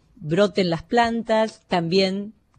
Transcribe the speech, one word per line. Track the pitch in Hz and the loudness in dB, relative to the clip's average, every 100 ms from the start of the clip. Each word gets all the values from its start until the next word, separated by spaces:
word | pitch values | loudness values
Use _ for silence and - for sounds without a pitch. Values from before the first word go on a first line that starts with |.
| _ - | _ -14
broten | 156 175 202 190 180 | -4 0 2 0 -2
las | 165 | -4
plantas, | - 240 233 233 226 220 220 - _ | 0 0 0 -2 0 0 0 -6 _
también | 185 165 190 190 196 202 - _ | -2 0 0 0 -2 -10 -16 _